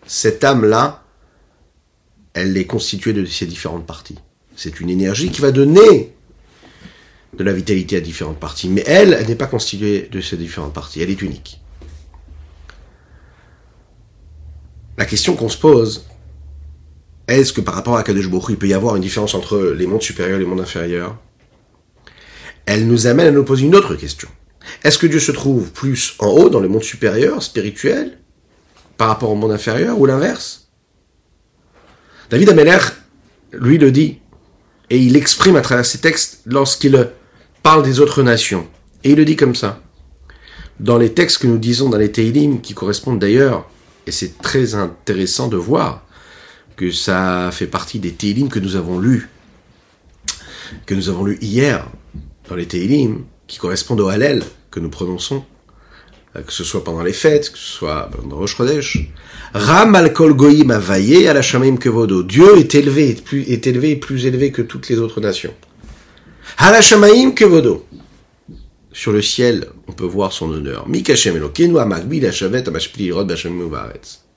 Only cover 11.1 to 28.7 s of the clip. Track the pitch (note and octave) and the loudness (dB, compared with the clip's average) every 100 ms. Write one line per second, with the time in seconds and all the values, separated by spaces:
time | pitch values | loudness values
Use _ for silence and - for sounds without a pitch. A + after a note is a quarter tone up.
11.1 | G2 F#2+ B1+ - - - - - - - | -6 -8 -10 -18 -20 -20 -20 -20 -20 -20
12.1 | - - - - - - - - _ _ | -20 -20 -20 -20 -20 -20 -20 -20 _ _
13.1 | - _ _ _ _ _ _ _ _ _ | -20 _ _ _ _ _ _ _ _ _
14.1 | _ - - - - - - - - G#2+ | _ -20 -20 -20 -20 -20 -20 -20 -8 -6
15.1 | G#2+ - - A2+ - D#3 C#3 A2+ - - | -2 -2 -2 -4 0 4 4 2 -6 -16
16.1 | - - - - - - - _ _ _ | -20 -20 -20 -20 -20 -20 -20 _ _ _
17.1 | _ - C3 C3+ - F#2 F2 A#2+ A#2 A2 | _ 0 2 2 -2 -6 -6 -2 -2 0
18.1 | G2 F#2 F#2 - F#2+ G2 F#2+ A#2 G2+ F#2+ | -2 -2 -4 -4 -4 0 0 0 -2 -4
19.1 | A2 G#2 F#2 - G#2 F#2 D2+ F2+ G#2+ - | -4 -4 -6 -4 -2 -2 -2 -2 -4 -6
20.1 | - F2+ F#2+ F2+ F#2 F2+ F2 E2+ F2 F2+ | -6 -4 -4 -4 -6 -8 -8 -8 -8 -10
21.1 | A2+ _ _ _ _ _ _ _ _ _ | -14 _ _ _ _ _ _ _ _ _
22.1 | _ - - - - - G#2 A2+ A#2 A#2 | _ -20 -20 -20 -14 -4 -2 2 2 2
23.1 | C3 E3+ C#3+ C3+ C3 C#3 G3 - D2+ D2+ | 4 4 4 2 0 4 4 2 -6 -10
24.1 | - - - _ _ - - D3+ - E3+ | -14 -16 -20 _ _ -20 -2 0 2 2
25.1 | D3+ C#3 C3+ C3+ B2+ F2 - C3+ B2+ - | 0 -2 -2 -2 -2 -4 -6 -6 -4 -6
26.1 | - G#2 C3+ F3+ A#2+ F#2+ G#2+ - - G#2+ | -2 2 6 6 4 0 -2 -6 -4 -2
27.1 | G#2 C#3 D4 - A#2 G2+ - - C#4 F4 | 0 0 -2 -6 -6 -8 -6 -4 -4 -6
28.1 | - _ _ _ _ _ | -12 _ _ _ _ _